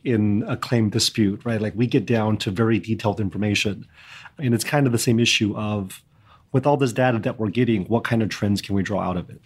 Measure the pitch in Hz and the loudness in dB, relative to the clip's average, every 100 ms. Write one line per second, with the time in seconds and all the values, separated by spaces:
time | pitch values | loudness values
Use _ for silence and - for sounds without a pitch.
0 | 139 113 104 104 147 127 - 120 107 110 | -2 2 2 0 -2 -6 0 0 2 0
1 | - - 98 101 120 110 107 101 123 135 | 0 2 0 0 -4 -2 -2 -2 0 0
2 | 98 113 107 104 110 95 113 110 107 107 | 2 0 2 0 -2 0 2 2 -2 -2
3 | 104 98 98 95 104 101 107 95 - - | -2 -2 -4 -2 0 0 -2 -6 -12 -20
4 | - - - - 127 117 - 147 131 117 | -20 -20 -18 -6 0 0 0 2 2 2
5 | 127 117 117 - 104 110 107 104 95 - | 2 2 4 2 0 -2 -4 -4 -6 -12
6 | _ _ _ - _ 135 143 135 131 123 | _ _ _ -20 _ 0 2 2 2 2
7 | 127 113 123 - 110 117 120 107 90 113 | 2 2 -2 -4 -2 0 2 2 2 2
8 | - 113 104 - 101 98 - 98 90 95 | 2 0 0 -2 0 0 0 -2 0 -2
9 | 92 87 - - | -2 -4 -6 -14